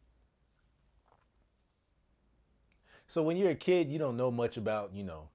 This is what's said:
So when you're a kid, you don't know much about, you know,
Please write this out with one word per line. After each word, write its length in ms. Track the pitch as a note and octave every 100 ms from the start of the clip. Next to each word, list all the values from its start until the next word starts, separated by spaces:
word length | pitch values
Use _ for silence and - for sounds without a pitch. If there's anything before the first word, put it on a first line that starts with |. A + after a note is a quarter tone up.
| _ _ _ _ _ _ _ _ _ _ _ _ _ _ _ _ _ _ _ _ _ _ _ _ _ _ _ _ _ - -
So 160 | E3
when 160 | D#3+ F3+
you're 120 | F#3+
a 40 |
kid, 340 | C#3 F#3 F3+ C#3+
you 100 | D#3+
don't 200 | C#3 A#2
know 120 | B2+
much 280 | A#2+ A#2 A#2
about, 360 | G#2+ G#2+ G2
you 80 | G2
know, 280 | F#2+ D#2 D2+